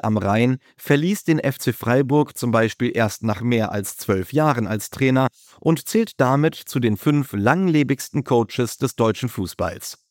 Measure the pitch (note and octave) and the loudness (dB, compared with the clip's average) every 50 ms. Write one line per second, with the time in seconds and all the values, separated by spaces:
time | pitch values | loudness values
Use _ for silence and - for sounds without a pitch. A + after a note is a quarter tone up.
0 | - A2 G#2+ G#2 G2+ G2 G2+ A2+ A#2+ B2+ C3 C3 - _ _ _ - - C#3+ C#3+ | 0 0 0 0 2 2 2 4 4 2 2 0 -4 _ _ _ 0 0 2 2
1 | D#3 F3+ G#3 - - - D#3 D#3 - C#3 C3 - - C3 A2+ - - A#2 A#2+ C3+ | 2 0 0 -2 0 0 0 2 2 -2 -4 -2 -2 -4 -4 -2 -2 0 2 2
2 | C#3 B2 C#3+ D3+ D3 - - - - B2 A2+ A#2 A2+ A2 - - B2 A#2+ - A2+ | 2 2 2 2 2 0 -2 -4 -2 0 2 2 2 0 0 -2 -4 -2 0 0
3 | A2+ G#2 - - G#2+ A2+ G#2+ G2 A2 A#2+ A#2+ A2+ G#2+ - - G#2 F#2+ - - - | -2 -2 -2 -4 -4 -4 -4 -2 -2 0 0 0 0 -2 -4 -6 -6 -8 -10 -10
4 | - - G2+ F#2+ F2+ - - D3+ D#3 D#3 C#3 A#2+ A2 F#2 A2 G#2 - - - - | -2 -2 0 0 0 -2 0 2 2 2 2 0 -2 -2 -4 -6 -6 -10 -4 0
5 | C3+ C3 C3 C3 C3 B2+ - _ _ - - _ - D#3+ E3 - - - - A3 | 0 2 4 2 2 0 -2 _ _ -20 -20 _ 0 0 0 0 -2 -2 0 0
6 | A3+ - - - C#3 B2+ C3+ C#3 D3+ D#3+ - - - - - C#3 A#2+ A2+ G#2 - | 0 0 0 0 2 2 4 2 2 0 0 -4 -10 -6 -4 0 2 2 0 2
7 | - D3+ D3 D3 C3 - - G#2 G2 A#2 D3 F#3 F#3+ F3+ D#3+ D3+ C#3+ B2 D3 - | 2 2 2 2 0 0 -2 -2 0 2 2 2 2 2 2 2 2 2 0 -4
8 | - - - D3+ B2+ - C3 A#2 A2+ - - - B2 A2+ - - C3+ B2+ - - | -4 -6 -4 -6 -2 2 2 2 2 0 -2 -2 -4 -4 -2 -4 -4 -4 -2 0
9 | A#2 A2 G#2+ - - A#2+ - - F#2+ E2+ - - F2+ F2 - - - - - - | 0 0 0 0 -4 -6 -4 -4 -6 -6 -4 -4 -6 -6 -6 -8 -12 -14 -16 -16
10 | _ _ | _ _